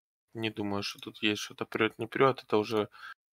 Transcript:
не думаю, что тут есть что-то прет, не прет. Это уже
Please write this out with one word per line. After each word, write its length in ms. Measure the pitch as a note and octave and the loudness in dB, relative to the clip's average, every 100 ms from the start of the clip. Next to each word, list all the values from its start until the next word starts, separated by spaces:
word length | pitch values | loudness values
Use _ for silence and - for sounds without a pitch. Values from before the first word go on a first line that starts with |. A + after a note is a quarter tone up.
| _ _ _ | _ _ _
не 160 | A#2 A2+ | -4 -4
думаю, 340 | G#2+ G#2 G2+ | -2 -2 -2
что 160 | G2+ F2 | -4 -8
тут 220 | - - | -14 -2
есть 180 | G#2+ G#2 | -2 0
что-то 240 | - - A2 | -4 -10 -4
прет, 340 | A2+ A2 - | 0 0 0
не 80 | A2+ | -4
прет. 340 | - C3+ A#2+ | 4 4 2
Это 140 | - G#2+ | 0 0
уже 300 | G#2+ A2 G#2 - - - _ | 2 0 0 -4 -18 -18 _